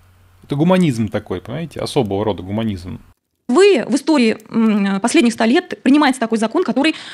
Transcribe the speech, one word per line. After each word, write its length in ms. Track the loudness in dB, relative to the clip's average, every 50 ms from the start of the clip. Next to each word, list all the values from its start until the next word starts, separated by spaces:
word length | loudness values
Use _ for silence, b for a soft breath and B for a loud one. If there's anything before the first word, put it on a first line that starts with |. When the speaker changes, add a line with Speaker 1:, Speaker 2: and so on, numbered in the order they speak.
| _ _ _ _ _ _ _ _ -10
Speaker 1:
Это 100 | -6 -2
гуманизм 540 | 0 2 2 2 4 2 2 0 0 -2 -4
такой, 320 | -4 -6 -6 -6 -8 -8
понимаете, 400 | -8 -10 -10 -10 -10 -10 -10 -8
особого 440 | -8 -4 -2 -2 -2 -2 -2 -2 -2
рода 200 | -2 -4 -6 -8
гуманизм. 560 | -6 -6 -4 -4 -4 -6 -6 -10 -12 -14 -14 -16 -20 _ _ _ _ _ _ _ 0
Speaker 2:
Вы 360 | 2 4 4 4 4 2 0
в 120 | -2 -2
истории, 420 | -2 0 2 2 2 2 2 0 -2 -8 -6
м, 520 | -2 0 2 2 2 2 0 0 0 -2
последних 320 | 0 0 2 2 2 2
ста 140 | 2 0 0
лет 360 | 2 2 0 0 -2 -6 -2
принимаете 380 | 2 4 4 4 4 2 2 0
такой 180 | -2 -2 -2 -2
закон, 240 | -2 -2 -2 -2
который 320 | -2 -2 0 0 0 0 -2 B B B